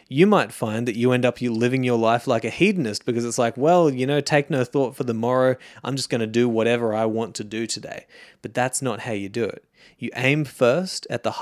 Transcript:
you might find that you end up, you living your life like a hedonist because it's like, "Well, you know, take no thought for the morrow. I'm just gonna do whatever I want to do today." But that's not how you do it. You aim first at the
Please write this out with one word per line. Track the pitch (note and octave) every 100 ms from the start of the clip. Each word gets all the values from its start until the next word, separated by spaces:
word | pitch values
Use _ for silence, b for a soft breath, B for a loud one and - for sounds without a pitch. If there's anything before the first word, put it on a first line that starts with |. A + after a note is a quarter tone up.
| B
you | C3 G3
might | G3 G#2+
find | - A2+ A2 A#2
that | A2
you | A#2+
end | B2
up, | B2 -
you | A#2+
living | A2+ B2 C3
your | B2+ A#2+
life | A2+ A#2 C3
like | A#2
a | A#2
hedonist | - F#3+ F#3+ A#2 G#2
because | - A#2
it's | A#2 A2+
like, | A#2 A#2
"Well, | D3 F3+ D#3+
you | B2+ B2+
know, | D3
take | C#3 D3 C#3+
no | C#3+
thought | B2 C#3+ B2+ -
for |
the | B2+
morrow. | A2+ A#2 B2+ C3 B2+ B B
I'm | - C3+
just | -
gonna | B2+ A2
do | A2+ B2
whatever | A2+ A2+ A#2+ A#2
I | G#2+
want | A2+ A2 A2 -
to |
do | G#2 A2 A2+
today." | - - - - B B B
But | -
that's | A#2+ B2+ -
not | C3 G#2
how | B2
you | G#2 G2
do | A#2
it. | G2+ - _ b b b
You | A#2
aim | - C3 D3
first | D3+ - B2 D3 F#3 - -
at | B2
the | A2 -